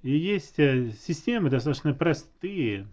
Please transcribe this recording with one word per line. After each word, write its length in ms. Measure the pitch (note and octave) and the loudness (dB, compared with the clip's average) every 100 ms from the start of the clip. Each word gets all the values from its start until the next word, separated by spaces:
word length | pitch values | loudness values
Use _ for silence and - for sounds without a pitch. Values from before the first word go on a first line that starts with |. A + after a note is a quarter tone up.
И 100 | C3 | 0
есть, 480 | D3 F3 G3+ - - | 0 0 -2 -4 2
э, 320 | D3 C3 A#2+ | 4 4 0
системы 580 | A2 - E3 - A#3+ D#3+ | -6 -6 -4 -2 0 2
достаточно 440 | C3 B2+ C3+ D3+ | 0 0 -2 -2
простые. 920 | C#3 E3+ D3+ - _ F3+ G3 B2 G2+ G#2 | 0 0 0 -4 _ -10 -2 -2 -2 -8